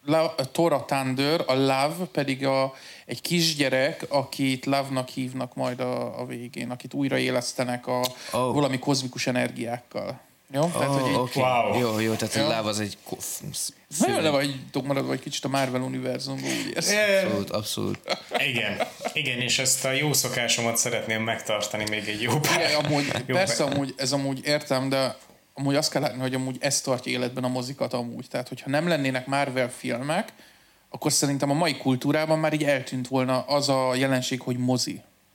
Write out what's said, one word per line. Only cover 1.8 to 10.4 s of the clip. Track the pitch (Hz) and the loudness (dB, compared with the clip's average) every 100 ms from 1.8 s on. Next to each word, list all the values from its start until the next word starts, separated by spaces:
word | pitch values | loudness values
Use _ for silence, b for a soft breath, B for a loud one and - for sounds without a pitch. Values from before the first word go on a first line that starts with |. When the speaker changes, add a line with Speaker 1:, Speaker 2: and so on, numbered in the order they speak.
| 143 165 180 | 2 0 -2
Speaker 1:
pedig | - 135 131 135 | 0 0 0 2
a, | 135 135 B B B - | 2 0 B B B -12
egy | 123 | -8
kisgyerek, | - 170 165 147 135 131 139 156 - | 0 2 2 2 2 4 2 0 -2
akit | 143 135 - 135 127 135 | -2 0 0 0 0 0
Love-nak | 139 135 131 127 | 0 0 -4 -4
hívnak | - 127 131 123 - | -6 -6 -6 -8 -4
majd | 127 123 | -4 -2
a, | 123 123 120 120 | -2 -2 -4 -6
a | 127 | -8
végén, | 123 120 131 123 | -8 -10 -8 -8
akit | 123 127 | -8 -6
újraélesztenek | 143 139 131 127 127 - - 123 123 127 | -2 0 2 2 0 -2 -4 -2 -2 -2
a | 127 127 123 B | 0 0 -4 B
Speaker 2:
Oh. | 123 127 | 0 2
Speaker 1:
valami | 127 139 131 | 2 2 2
kozmikus | 143 139 131 - - | 0 0 0 -4 0
energiákkal. | 123 123 123 117 120 - 110 98 131 - _ | 0 0 -2 -6 -6 -8 -8 -8 -10 -16 _